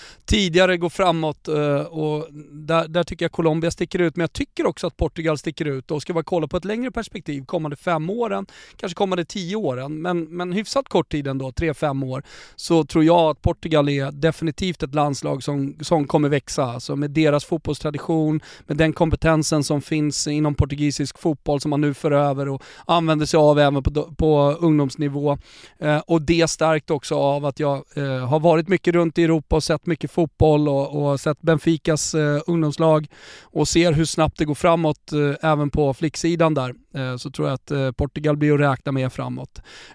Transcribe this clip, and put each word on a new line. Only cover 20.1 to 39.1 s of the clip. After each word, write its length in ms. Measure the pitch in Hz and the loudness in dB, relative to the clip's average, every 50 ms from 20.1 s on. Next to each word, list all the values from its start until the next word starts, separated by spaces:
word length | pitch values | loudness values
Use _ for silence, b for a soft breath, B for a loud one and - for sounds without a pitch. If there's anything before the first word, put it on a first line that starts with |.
| 135 - - 151 | -2 -2 -4 -2
inom 280 | 147 151 151 151 143 | -2 0 0 0 0
portugisisk 640 | - 147 135 143 147 147 147 135 - 143 135 - - | 0 -2 -2 -2 -2 -2 -2 0 -2 -4 -6 -6 -4
fotboll 420 | - 170 147 - - 151 147 139 | -2 -2 -2 -2 -2 -2 -2 -2
som 80 | - 156 | -2 -2
man 120 | 143 147 | -2 0
nu 120 | 151 147 135 | 0 0 -2
för 180 | - - 156 | -2 -2 0
över 380 | 143 143 143 143 135 139 139 143 | 2 2 2 2 0 -2 -4 -6
och 140 | 135 131 B B B B B | -6 -10 B B B B B
använder 400 | B 165 170 165 160 160 151 151 | B 0 2 2 2 2 2 0
sig 120 | 135 - 160 | 2 4 6
av 220 | 151 147 147 143 | 6 6 6 6
även 240 | 147 139 143 139 131 | 6 4 4 2 0
på, 300 | - 147 147 147 - 143 - | 0 -2 -2 -6 -6 -4 0
på 400 | 160 156 151 143 143 143 147 165 | 2 4 4 4 4 2 2 2
ungdomsnivå. 800 | 170 165 156 147 143 135 - - 147 143 139 143 143 147 143 139 B B B B B B B B | 2 4 4 4 2 0 -2 -4 -4 -4 -2 -2 -2 -2 -2 -2 B B B B B B B B
Eh, 180 | - 151 151 151 | -2 0 0 0
och 240 | - - 170 165 | 0 2 0 0
det 200 | 147 131 170 165 | 2 2 2 4
är 60 | 160 151 | 4 2
starkt 440 | - - 160 160 156 151 - - | 2 0 2 2 2 0 0 -2
också 240 | 160 139 - - 156 | -4 -4 -2 -2 -2
av 300 | 143 139 139 143 147 143 | 0 0 0 0 0 -2
att 140 | 143 - - | -4 -4 -2
jag, 240 | 147 143 139 139 - _ - | -2 -2 -2 -4 -6 _ -8
eh, 320 | 147 139 139 131 127 127 123 | -6 -4 -4 -4 -4 -2 0
har 120 | 151 156 | 0 2
varit 280 | 151 175 160 165 160 180 | 4 4 4 4 2 2
mycket 260 | 185 170 - 175 170 | 0 0 2 2 2
runt 240 | 175 170 165 - 170 | 4 2 2 2 2
i 60 | 170 | 2
Europa 320 | 160 165 156 - - 160 | 4 2 2 0 0 -2
och 80 | 156 - | 0 0
sett 220 | - 160 147 - | 0 -2 -2 -2
mycket 260 | 175 160 - - 143 | -4 -4 -4 -4 -6
fotboll 560 | - 185 170 143 _ - 160 156 151 151 147 147 | -2 -2 -2 0 _ 2 4 4 6 4 2 2
och, 440 | 139 139 139 143 143 147 147 143 | 0 0 -2 -2 -2 -2 0 0
och 80 | 139 135 | 0 0
sett 220 | - 160 147 - | 0 -2 -4 -2
Benficas, 760 | - 165 160 147 - 165 165 147 - 170 156 147 - - - | 2 2 2 2 4 2 0 2 2 0 0 0 -2 -2 -2
eh, 260 | 156 151 147 147 147 156 - | 0 0 0 0 -2 -2 -2
ungdomslag 600 | 170 170 156 147 139 - 165 160 156 151 151 - B B B B B B B | 0 0 0 0 0 2 4 4 4 4 2 -2 B B B B B B B
och 240 | B B 156 151 - | B B -2 0 2
ser 260 | - 165 170 175 151 | 4 4 4 4 4
hur 120 | 156 160 | 2 2
snabbt 320 | - - - 156 151 - - | 0 0 0 0 0 0 -2
det 80 | 165 | -2
går 100 | 151 143 | -2 -2
framåt, 560 | - - 175 165 170 165 151 147 _ _ - 156 | 0 2 2 4 4 2 0 -2 _ _ -4 -2
eh, 360 | 147 147 143 139 - - 160 | 0 0 0 0 0 0 2
även 180 | 151 147 147 143 | 2 2 0 0
på 240 | - 156 147 139 127 | 0 0 0 0 0
flicksidan 600 | - 170 151 - - - 165 170 165 170 160 156 | 0 -4 -4 -4 -2 -2 0 2 4 2 2 2
där. 200 | 143 127 123 123 - _ _ - | 0 -2 -4 -8 -12 _ _ -8
Eh, 220 | 143 131 127 127 127 | -8 -6 -6 -6 -8
så 140 | - 147 | -10 -10
tror 160 | 131 - 151 143 | -6 -4 -2 -2
jag 80 | 135 | -2
att, 160 | - _ - | -4 _ -4
eh, 200 | 143 139 135 131 | -4 -2 -2 -2
Portugal 460 | 123 - 147 131 - 147 151 151 147 147 | -2 -2 -4 -4 -4 -2 0 0 0 2
blir 160 | 147 147 147 | 4 4 4
att 60 | 143 | 4
räkna 320 | 147 143 131 - - 147 | 4 2 2 0 -2 -4
med 220 | 135 135 131 127 | -2 -2 -2 -2